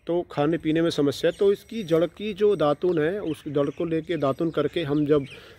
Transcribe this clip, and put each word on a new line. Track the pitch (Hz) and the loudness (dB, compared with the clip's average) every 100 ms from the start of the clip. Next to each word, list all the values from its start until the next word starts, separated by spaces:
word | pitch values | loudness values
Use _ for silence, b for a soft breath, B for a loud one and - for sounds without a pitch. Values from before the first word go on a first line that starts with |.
| - | -4
तो | 175 170 | -4 -4
खाने | - 151 165 | -2 0 0
पीने | 156 160 | 0 0
में | 165 | 0
समस्या | - 143 - 165 | 0 0 0 -2
है। | - | 2
तो | 202 | 2
इसकी | 202 - 226 | 2 -4 -8
जड़ | 165 160 170 | 0 0 0
की | - 214 | -2 -8
जो | 190 208 175 | 0 2 4
दातुन | 147 143 180 170 | 2 2 0 0
है, | 151 202 | 0 -2
उस | 165 147 151 | -6 -6 -4
जड़ | 143 143 | -2 0
को | - | -2
लेके | 170 160 156 165 | -4 -4 -4 -2
दातुन | 139 131 165 | 0 0 -2
करके | 151 147 180 | 0 -2 -2
हम | 143 151 147 | -2 0 2
जब | 151 135 - B | 2 0 -12 B